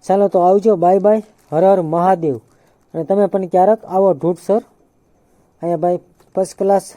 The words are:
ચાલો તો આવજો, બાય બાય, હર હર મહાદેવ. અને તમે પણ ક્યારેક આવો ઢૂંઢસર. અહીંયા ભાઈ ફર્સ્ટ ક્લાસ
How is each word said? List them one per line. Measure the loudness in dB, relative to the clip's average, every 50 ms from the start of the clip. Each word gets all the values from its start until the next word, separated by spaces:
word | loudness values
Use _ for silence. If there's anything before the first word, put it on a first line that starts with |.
| _
ચાલો | -2 0 0 0 0
તો | 2 2
આવજો, | 2 4 2 2 2 0 0
બાય | 2 2 2 2 2
બાય, | 2 2 0 0 -2 _ _ _ _ _ -2
હર | 0 2
હર | 2 2 2 0
મહાદેવ. | -4 -4 -2 0 0 0 0 -2 -6 -6 -6 _ _ _ _ _ _ _ _ _ _ -10
અને | -10 -4
તમે | -2 0 0 0
પણ | 0 -2 -4 -6
ક્યારેક | -2 0 2 2 2 2 0 -4
આવો | -6 -2 0 2 2 0
ઢૂંઢસર. | 0 -2 -4 -4 -6 -4 -4 -4 -4 -4 _ _ _ _ _ _ _ _ _ _ _ _ _ _ _ _ _ _ _ -6
અહીંયા | -6 -4
ભાઈ | -2 -2 -2 -2 -4 _ _ _ _ _ _ _
ફર્સ્ટ | -6 -6 -6 -6 -6
ક્લાસ | -2 0 0 0 -2 -6 -20